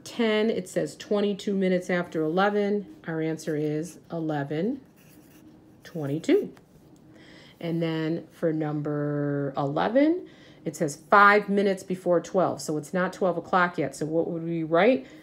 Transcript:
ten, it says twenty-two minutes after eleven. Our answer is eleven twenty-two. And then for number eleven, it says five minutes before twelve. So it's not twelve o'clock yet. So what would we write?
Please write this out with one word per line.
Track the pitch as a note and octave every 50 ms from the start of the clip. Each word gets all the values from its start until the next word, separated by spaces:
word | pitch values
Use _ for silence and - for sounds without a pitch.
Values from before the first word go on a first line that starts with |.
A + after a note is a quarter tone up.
| -
ten, | - - - A#3 A3 G#3+ G#3+ G#3+ A3+
it | - - F#3 -
says | - F3+ D#3 D3+ -
twenty-two | - - - G#3 G3+ G3+ G#3 G3+ F#3+ - G#3+ G3
minutes | F#3+ F#3+ F#3 F#3 F3+ F3+ -
after | F3+ F3 E3+ F3 - D#3+
eleven. | D#3 D#3 E3 F#3+ G3 G#3 G3+ G#3 G3+ G3+ G#3 G#3 G3 - - - - E3+
Our | D#3+ D#3+
answer | D#3+ D#3+ D#3 D#3 - E3+ D3+
is | D3 D3+ D3+ D3+ D3+ E3 F3+ - - - -
eleven | F3 E3 D#3+ D#3 D3+ C#3+ C#3 C#3+ D3+ D#3 F#3 A#3 D4 - - - _ _ - - - - - - - - - - - - - - - _ -
twenty-two. | - - D#3+ D3 C3+ C#3+ D#3+ - C4 F4+ G#4 - - - - _ _ - - - - - - - - - - - - - - - - - -
And | - E3 E3+ E3
then | E3 D#3+ D#3+ D#3+ D#3+ D#3 E3 - - -
for | - - F3 E3
number | D#3 D#3 D#3 D3 D3+ D3+ D3 D3+ D3 D3 D3 D3 D3 D3 D3 C#3+ C#3+ C#3+ C#3 C#3 -
eleven, | C#3+ C#3+ C#3 D3 E3 F3 G3+ A3+ C#4 D4 D#4+ F4 F#4 - - - - - - - - -
it | F3 -
says | - F3 C#3+ - - - -
five | G#3+ G3+ G3+ G3+ G#3 G#3 G3+ G3
minutes | G3+ G3+ G3 G3 F#3 F#3+
before | - - F3+ F3+ - F3+ F3 E3
twelve. | E3+ - - F#3+ E3 C3 A#2+ -
So | - - D#3
it's | D3+ D3 -
not | - F3+ F#3 F3+ -
twelve | - G3+ F3 E3 E3
o'clock | - - G3 F#3 F3 F3+ - E3
yet. | C#3+ - -
So | - D3+
what | D3+ D#3+ E3 - -
would | F3 E3 E3
we | E3 E3+ E3
write? | D#3+ D#3 E3 E3+ G3 B3 C4 - - - - -